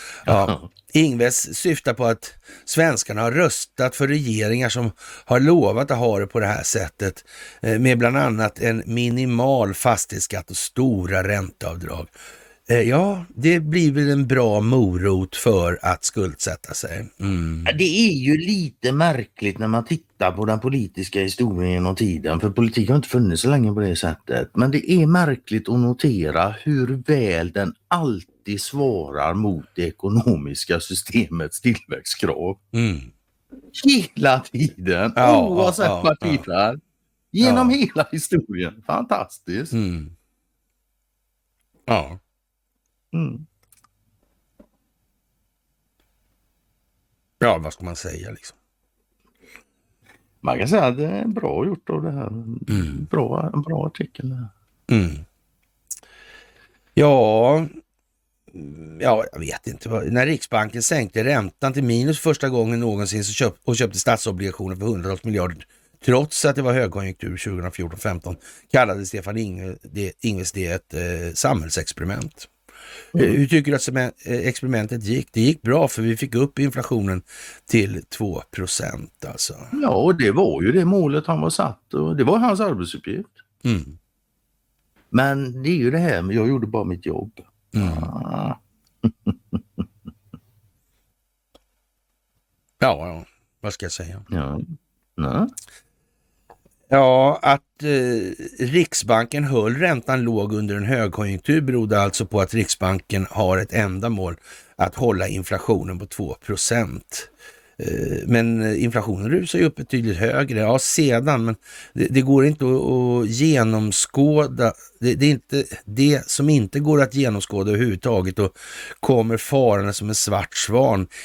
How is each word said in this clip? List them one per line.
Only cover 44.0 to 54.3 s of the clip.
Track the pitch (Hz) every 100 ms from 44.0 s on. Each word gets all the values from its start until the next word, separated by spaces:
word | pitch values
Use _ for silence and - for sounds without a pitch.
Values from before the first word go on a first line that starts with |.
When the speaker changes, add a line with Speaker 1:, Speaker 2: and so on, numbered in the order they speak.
| _ _ _ _ _ _ _ _ _ _ _ _ _ _ _ _ _ _ _ _ _ _ _ _ _ _ _ _ _ _ _ _ _ _
Speaker 1:
Ja, | 117 85
vad | 78
ska | -
man | 87 85
säga | 90 80 90
liksom? | - - _ _ _ _ _ _ _ _ _ _ - _ _ _ _ _ _ _ _
Speaker 2:
Man | - 123
kan | 123
säga | 208
att | 131 127
det | 156
är | 196 233
bra | 208 - 73 165
gjort | 180 -
av | 156
det | 160
här. | 139 104
Speaker 1:
Mm. | 110 113 117 - 101 80 69 76
Speaker 2:
Bra, | 156 117 - 156
en | 147
bra | 147 160 156
artikel | - - -
det | 131